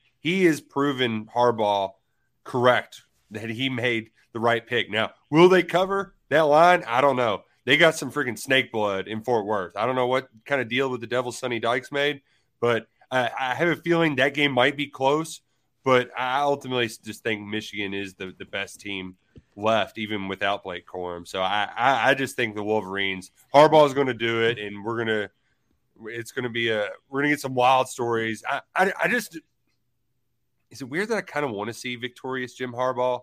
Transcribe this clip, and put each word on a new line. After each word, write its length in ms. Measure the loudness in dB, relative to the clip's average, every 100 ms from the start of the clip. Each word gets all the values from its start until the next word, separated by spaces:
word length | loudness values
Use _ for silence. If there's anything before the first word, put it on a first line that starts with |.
| _ _
he 240 | -4 2
has 160 | 2 2
proven 680 | -4 -2 -2 0 -2 -2 -6
Harbaugh 640 | 2 2 4 0 0 -2 -8 _ _ _ _
correct 580 | -6 2 4 4 0 -14 _ _ _
that 180 | -12 -10
he 180 | -4 -4
made 420 | -2 -2 -2 -6 _ _
the 80 | -2
right 260 | 0 0 0
pick. 240 | -2 -2
Now, 200 | -2 -4 -6 _
will 180 | 6 8
they 140 | 6
cover 520 | 4 0 0 -2 -6 _ _
that 120 | 2
line? 400 | 4 6 8 6 2
I 140 | 2
don't 160 | 2 2
know. 260 | 0 -2 -6 _ 0
They 100 | 6
got 180 | 6
some 160 | 4 -6
freaking 280 | -4 -6 -6
snake 340 | 0 0 0
blood 360 | -2 -2 -2 -4
in 140 | -8
Fort 240 | -2 -2 0
Worth. 300 | -4 -4 -4
I 80 |
don't 120 | -2 0
know 100 | 0
what 220 | -2 -4 -16
kind 160 | -4 -4
of 80 | -2
deal 220 | -2 -2
with 100 | -4
the 60 | -4
devil 260 | -4 -4
Sonny 260 | -6 -6 -2
Dykes 340 | -2 -2 -4
made, 300 | -4 -2 -4 _ _ _ _
but 260 | 0 0 -4 _ _
I, 200 | -2 -2 -4
I 160 | -6
have 140 | -2 -2
a 80 | -2
feeling 400 | 0 0 2 2
that 180 | 0
game 180 | 2 0
might 240 | 4 2 2
be 100 | -8
close, 540 | -2 0 0 -2 -12 _ _ _ _
but 280 | 2 2 2 -4
I 240 | -2 0
ultimately 460 | 0 -2 -2 -2 -2
s-, 120 | -4
just 240 | -14 -8
think 240 | -6 -6 -6
Michigan 460 | -8 -8 -8 -6
is 200 | -6 -8
the, 200 | -12 -14 -14
the 60 |
best 360 | -12 -10 -10 -12
team 360 | -10 -8 -10 -14 _ -20 _ -4
left, 420 | 0 2 0 -6
even 280 | -6 -4 -4
without 380 | -2 -2 -2
Blake 220 | -6 -12 -12
Corum. 420 | -10 -8 -10 -8
So 140 | -4
I, 260 | -2 0 -4 0
I, 340 | 2 4 2
I 40 |
just 200 | 2 -2
think 200 | -2 -4
the 100 | -4
Wolverines, 680 | -2 -2 -2 -4 -4 -6 -10 _ _
Harbaugh 320 | 8 8 8 6
is 80 |
gonna 200 | 4 -2
do 280 | 0 -2 2
it, 160 | 0 0
and 260 | -8 -10
we're 140 | -8 -4
gonna, 320 | -2 -2 -4 _ _ _ _ _ _ _ -14
it's 260 | -12 -10
gonna 180 | -8 -6
be 200 | -2 0
a, 180 | 0 -2 -8 _
we're 120 | -4
gonna 120 | 0
get 80 | -2
some 140 | -2
wild 340 | 2 4 4 2
stories. 540 | -4 -2 -2 -2 -6 -6
I, 140 | -8 -6
I, 180 | 0 0 0
I 40 | -2
just, 300 | -2 -4 -14 -20 _ _ _ _ _ _ _ _ _ _ _ _
is 120 | -16
it 60 | -8
weird 200 | -6 -2
that 100 | -4
I 40 |
kinda 260 | -4 -4 -4
wanna 240 | -4 -6
see 220 | -8 -10 -8
victorious 580 | -10 -10 -8 -8 -8
Jim 180 | -8 -10
Harbaugh? 500 | -2 -2 0 -2 -2